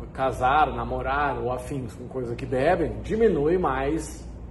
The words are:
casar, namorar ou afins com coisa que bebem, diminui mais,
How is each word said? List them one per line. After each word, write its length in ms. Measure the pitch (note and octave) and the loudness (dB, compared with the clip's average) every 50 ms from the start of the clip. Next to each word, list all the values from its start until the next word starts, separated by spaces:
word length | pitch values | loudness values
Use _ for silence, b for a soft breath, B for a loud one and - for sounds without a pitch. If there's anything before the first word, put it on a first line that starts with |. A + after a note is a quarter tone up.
| - - - | -14 -12 -4
casar, 580 | - C3 C3 A#2 - B2+ B2+ C#3 D3+ D3+ C3+ A#2+ | -2 -2 -2 0 2 2 4 6 6 4 4 2
namorar 640 | A#2+ A#2 A#2+ B2+ B2+ B2+ C3 C3+ D3 D3 C#3+ C3 A#2+ | -2 -4 -4 -4 -4 -2 -2 0 0 0 0 0 -2
ou 140 | A#2 B2 | -2 -2
afins 420 | B2 B2+ - - D3 C3+ B2 A2+ - | -2 -4 -4 -6 -6 -6 -6 -8 -10
com 140 | - B2 A#2+ | -12 -12 -8
coisa 260 | - C3 B2 A#2 A#2+ | -8 -6 -6 -4 -6
que 120 | - C#3 | -6 -4
bebem, 560 | B2+ C3 B2+ C3+ E3 F#3 F3 D#3 A#2+ G#2 G#2 - | -2 0 2 4 4 4 4 2 -2 -2 -6 -4
diminui 540 | - G3 A3 A#3 G#3+ F3 C#3+ C#3+ D#3 F3+ F#3 | -2 2 4 4 4 6 4 4 4 4 4
mais, 680 | F3 D3 C3 C3 C3+ C#3+ D#3 D#3+ - - - - - - - - - - | 2 2 0 0 0 0 0 -2 -4 -6 -10 -12 -12 -14 -14 -14 -14 -14